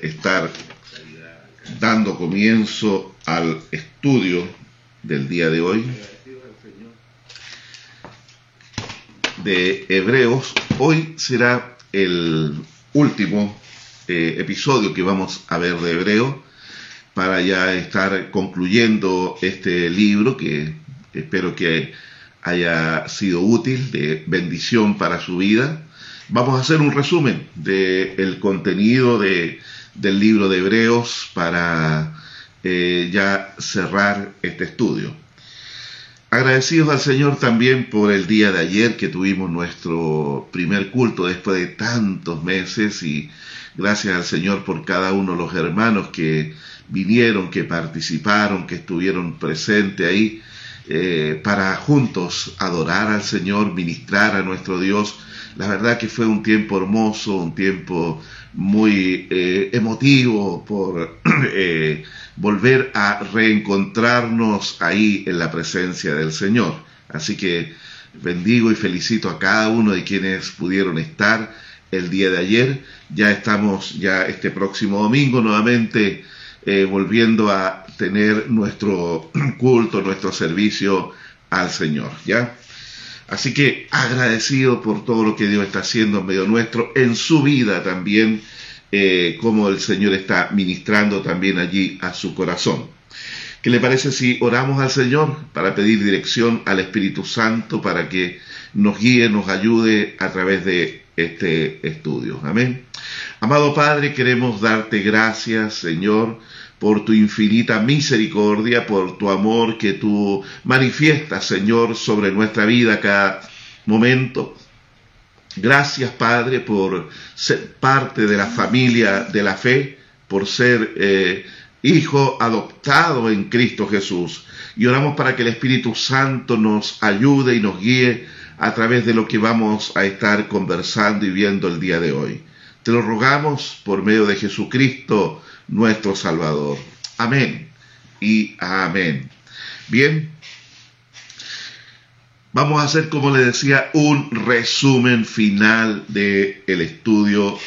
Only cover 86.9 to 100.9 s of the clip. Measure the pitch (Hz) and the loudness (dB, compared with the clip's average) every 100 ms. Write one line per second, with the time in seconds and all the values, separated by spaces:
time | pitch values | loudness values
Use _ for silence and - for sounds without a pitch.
86.9 | 135 123 113 - 156 139 139 110 90 92 | 2 2 0 2 4 4 4 2 0 -2
87.9 | 92 92 104 110 110 - - - - _ | -4 0 2 4 0 -6 -18 -20 -20 _
88.9 | 101 98 92 85 80 113 107 101 92 - | 2 4 4 0 0 0 2 2 0 -2
89.9 | 95 104 95 95 92 90 101 92 87 - | 0 2 0 0 -2 0 0 0 -4 0
90.9 | 104 104 101 - 90 95 87 87 98 90 | 0 2 0 -2 -2 0 0 0 0 -2
91.9 | - 90 - 92 80 87 87 113 69 - | -4 -10 -8 -8 -4 -4 -2 -2 -2 -6
92.9 | - _ - - - - - 117 120 123 | -18 _ -20 -16 -14 -16 -6 2 2 4
93.9 | 131 143 - 127 123 120 120 135 139 131 | 2 0 0 0 2 2 2 0 0 0
94.9 | 139 123 147 151 - - - 92 101 104 | 0 2 2 0 -4 -8 -4 -2 2 2
95.9 | 110 101 92 - 120 117 113 - 95 92 | 4 2 0 0 0 0 0 0 -2 -2
96.9 | 107 98 - 95 120 110 113 110 113 101 | -2 -2 -4 -6 -2 0 0 -4 -4 -2
97.9 | 85 80 92 90 - - - - 101 104 | -2 -2 -2 -4 -6 -18 -20 -8 0 0
98.9 | 101 117 123 117 104 92 95 107 113 110 | 4 4 6 4 2 0 0 2 4 4
99.9 | 107 101 - 95 92 92 95 90 90 - | 2 0 -4 -6 -2 0 0 0 0 -2